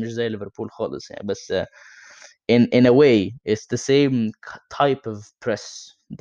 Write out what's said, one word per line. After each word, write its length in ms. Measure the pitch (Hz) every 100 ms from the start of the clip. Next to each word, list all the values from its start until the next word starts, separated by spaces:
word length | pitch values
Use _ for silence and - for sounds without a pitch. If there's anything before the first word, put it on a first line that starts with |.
مش 60 | 113
زي 200 | 113 117
ليفربول 420 | 107 101 - 110
خالص 400 | - 101 69 -
يعني، 160 | - 101
بس، 240 | 95 -
آه، 140 | 95 - _ - - - - - _ -
in، 100 | 120
in 220 | 117 123 123
a 60 |
way 380 | 123 147 113 95 123 -
it's 140 | 107 -
the 40 | 123
same 520 | - 139 143 127 110 - - - _
type 380 | - 143 131 117
of 60 | 104 104 _
press 200 | 123 104 - - - _ - -